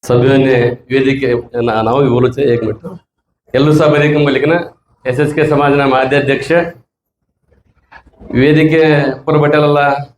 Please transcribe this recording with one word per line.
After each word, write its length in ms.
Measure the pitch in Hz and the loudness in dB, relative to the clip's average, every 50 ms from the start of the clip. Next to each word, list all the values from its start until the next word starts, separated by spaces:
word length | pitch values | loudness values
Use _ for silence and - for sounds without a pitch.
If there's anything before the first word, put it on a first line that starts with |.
| - - | -4 -2
सभेने 480 | 123 120 123 131 135 135 131 135 131 123 117 120 120 - - _ | 0 0 2 2 2 2 2 2 2 2 0 -2 -4 -6 -10 _
ವೇದಿಕೆ 380 | 127 135 135 135 135 135 135 123 120 117 120 - - 120 117 | -2 0 0 0 -2 -2 -2 -2 -2 -4 -4 -6 -6 -4 -4
ನಾ-, 160 | 117 110 110 110 110 | -2 -2 -2 -2 0
ನಾವು 120 | 120 139 139 | 0 0 0
ವಿವರಿಸಿ 360 | 127 120 123 123 123 123 135 143 135 120 | 0 0 0 0 -2 -2 -2 -2 0 0
ಏಕ್ 100 | 117 113 | -2 -2
ಮಿನಿಟ್. 180 | 107 107 110 - 92 98 - _ _ _ _ _ _ _ _ _ _ - | -6 -8 -10 -12 -16 -16 -16 _ _ _ _ _ _ _ _ _ _ -2
ಎಲ್ಲರೂ 180 | 131 139 151 151 151 | 0 2 2 2 2
ಸಹ 100 | 165 151 | 2 2
ಬರೀ 200 | 147 147 151 147 147 | 2 2 2 0 0
ಕಂಬಲಿಕನ 400 | 147 147 143 131 127 135 151 165 175 170 - - _ _ _ _ _ _ | 0 0 0 0 0 0 0 0 -2 -2 -6 -14 _ _ _ _ _ _
ಎಸ್ 160 | 127 123 127 | -6 -2 -2
ಎಸ್ 140 | 147 147 151 | -2 -2 0
ಕೆ 80 | 151 151 135 151 | -2 0 0 0
ಸಮಾಜನ 300 | 143 143 143 139 143 143 135 131 | 0 2 2 2 0 0 0 0
ಮಾಧ್ಯಕ್ಷ 540 | 131 131 131 139 143 139 139 135 131 - - 160 170 170 170 - - _ _ _ _ _ _ _ _ _ _ _ _ _ _ _ _ _ _ _ _ _ _ - - _ _ _ _ - - - 120 | 0 0 0 0 -2 0 0 -2 -4 -2 0 0 0 0 -2 -8 -16 _ _ _ _ _ _ _ _ _ _ _ _ _ _ _ _ _ _ _ _ _ _ -20 -20 _ _ _ _ -14 -6 -2 0
ವೇದಿಕೆ 420 | 131 147 151 - 151 156 156 160 160 156 151 143 139 135 131 - - | 2 2 4 2 2 2 2 2 2 4 2 2 0 -2 -4 -6 -6
ಪುರ 120 | - 151 151 147 | -2 0 0 2
ಬಟಲಲ್ಲ 360 | 147 147 151 151 147 147 147 143 143 139 143 139 - _ | 2 2 2 2 2 2 2 2 0 -2 -4 -6 -12 _